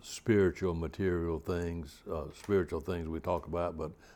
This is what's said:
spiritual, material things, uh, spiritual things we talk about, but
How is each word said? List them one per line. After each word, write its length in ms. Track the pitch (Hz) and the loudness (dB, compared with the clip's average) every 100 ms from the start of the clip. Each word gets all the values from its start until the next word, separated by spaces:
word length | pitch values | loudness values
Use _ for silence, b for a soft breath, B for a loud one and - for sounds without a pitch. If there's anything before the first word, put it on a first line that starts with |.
spiritual, 720 | - - - 104 92 - 95 | -12 -8 4 6 6 4 -2
material 640 | 82 80 - 95 87 85 80 | 0 -4 0 0 2 0 -2
things, 640 | 90 87 87 85 73 - - | -2 -2 -2 -4 -8 -12 -8
uh, 120 | 80 73 | -6 -6
spiritual 460 | - - 98 85 82 | -10 2 2 2 -2
things 280 | 78 90 80 | -2 -4 -2
we 120 | 80 | -4
talk 280 | 87 87 78 | 0 -2 -2
about, 300 | 82 87 80 | -2 -2 -2
but 140 | 78 - B | -8 -10 B